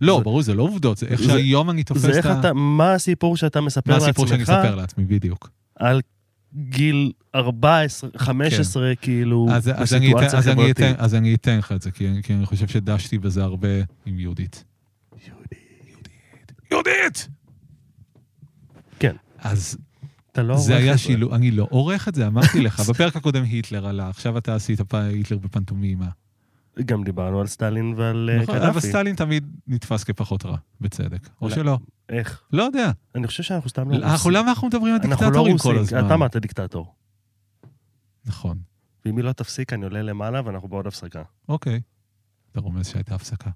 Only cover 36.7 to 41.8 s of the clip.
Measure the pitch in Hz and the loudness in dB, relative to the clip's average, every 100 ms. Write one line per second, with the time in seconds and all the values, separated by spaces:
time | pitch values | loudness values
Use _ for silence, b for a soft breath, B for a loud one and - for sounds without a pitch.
36.7 | 87 85 _ _ _ _ _ _ _ - | -10 -12 _ _ _ _ _ _ _ -20
37.7 | _ _ _ _ _ 120 92 90 85 87 | _ _ _ _ _ -12 -8 -8 -8 -12
38.7 | _ _ _ 110 110 123 131 117 - 127 | _ _ _ -6 -4 -4 -4 -8 -8 -8
39.7 | 117 98 104 107 101 107 131 117 95 95 | -6 -6 -6 -6 -6 -6 -6 -6 -10 -8
40.7 | 98 98 - 87 82 78 _ - 151 135 | -10 -10 -12 -14 -16 -18 _ -8 -6 -4
41.7 | 117 | -6